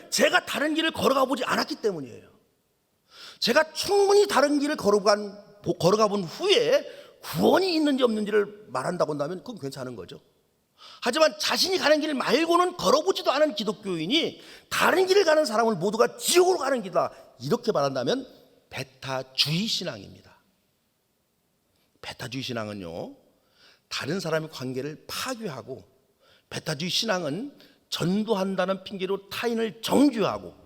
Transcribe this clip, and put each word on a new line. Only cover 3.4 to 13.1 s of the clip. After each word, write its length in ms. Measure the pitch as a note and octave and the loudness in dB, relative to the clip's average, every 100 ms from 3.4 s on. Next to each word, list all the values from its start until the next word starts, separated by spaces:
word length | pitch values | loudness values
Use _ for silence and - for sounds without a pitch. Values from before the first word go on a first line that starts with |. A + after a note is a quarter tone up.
| - D4 D#4 | 0 2 2
충분히 540 | - - G4+ G4 G4+ G4+ | -2 0 4 6 6 6
다른 320 | C4 C#4+ D4 | 4 4 2
길을 180 | D4 D#4 | 0 0
걸어간, 600 | G3+ G#3 G3+ G#3 G#3 - - - | 2 2 4 2 0 -12 -20 -10
보-, 160 | - - | -6 2
걸어가 300 | E3 G#3+ G#3+ | 2 4 2
본 160 | G3+ | 0
후에 600 | E3 - F#4+ D4 D3+ D4 - - - - | -6 -4 2 4 4 2 0 -16 -20 -18
구원이 520 | - D#3 G#3+ D#4+ F#4+ | -8 0 4 4 2
있는지 280 | D#4+ D4 C4 | 0 2 2
없는지를 640 | B3 G#3+ G#3 G#3+ G3+ - - | 2 0 0 0 0 -6 -8
말한다고 440 | B2+ D#3 F3 D3+ | -6 -4 -2 -2
한다면 260 | D3 C#3+ F#3 | -2 -4 -6
그건 200 | B3 G3 | -12 -12
괜찮은 380 | C#3 C3+ B2+ A2 | -10 -10 -12 -12
거죠. 240 | F2 D#2+ _ _ _ _ _ _ - - | -14 -18 _ _ _ _ _ _ -20 -6
하지만 380 | A#3+ C#4+ D#4 - | -2 2 2 0
자신이 400 | - A#3 E4+ F#4 | -2 -2 0 2
가는 220 | C#4+ D#4 | 4 4
길 120 | D#4 | 2
말고는 640 | C4 F3 B3+ E4 E4+ F4+ - | -2 0 2 4 4 2 0
걸어보지도 540 | C#4 C#4+ F4 | 2 2 2